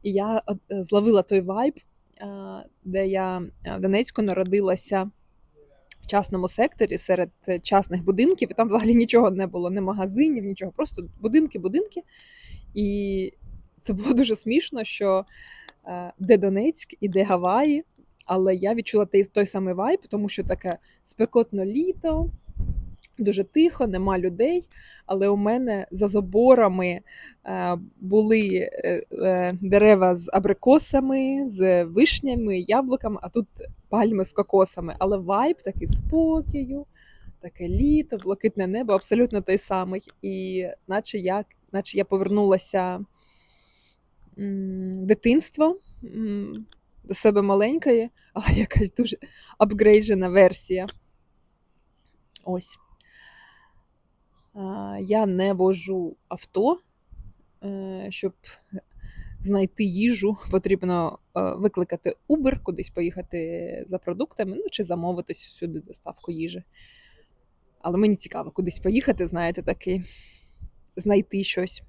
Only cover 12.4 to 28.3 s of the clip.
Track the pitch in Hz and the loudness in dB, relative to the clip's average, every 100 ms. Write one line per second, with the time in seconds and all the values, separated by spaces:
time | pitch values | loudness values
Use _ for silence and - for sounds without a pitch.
12.4 | - - - 208 208 202 202 190 190 _ | -20 -20 -12 -4 -4 -2 -4 -4 -6 _
13.4 | - - - _ - 196 226 240 247 214 | -20 -20 -20 _ -6 -4 0 2 2 0
14.4 | 220 269 - 254 220 - 202 190 196 - | 0 -2 -2 -8 -8 -2 0 0 -2 -18
15.4 | - - - _ - 180 180 - 185 214 | -20 -20 -20 _ -14 -12 -12 -10 4 4
16.4 | 196 190 262 311 - - 202 185 196 185 | 6 0 0 -2 -10 -6 -2 0 2 2
17.4 | 180 214 302 294 - _ _ _ - 185 | 2 2 2 2 -2 _ _ _ -4 0
18.4 | 190 185 190 233 - 208 196 196 196 - | 2 0 0 -2 0 0 2 2 2 0
19.4 | 196 196 190 180 220 381 _ 208 202 - | 0 -2 -4 -2 0 -2 _ -6 -4 -4
20.4 | 185 185 185 170 _ _ - - 220 240 | -4 -4 -6 -10 _ _ -20 -4 0 2
21.4 | 226 196 190 240 349 381 330 311 330 - | 0 -2 -4 -2 -2 -2 -2 -2 -2 -6
22.4 | - - - - - - - - 202 190 | -16 -6 -4 -4 -6 -16 -20 -4 -2 0
23.4 | 196 302 330 - 240 185 190 190 180 175 | 0 2 2 2 -2 0 0 0 -2 0
24.4 | 254 349 - - - - - 190 196 202 | 0 0 -4 -20 -20 -20 -6 0 2 2
25.4 | 208 240 254 202 - 190 208 208 185 202 | 2 0 0 -4 -6 -2 0 0 0 4
26.4 | 247 254 214 185 180 175 _ - - _ | 8 8 6 2 -2 -4 _ -20 -20 _
27.4 | - 190 180 175 190 _ 190 208 214 | -10 -4 -2 -4 -8 _ 2 2 6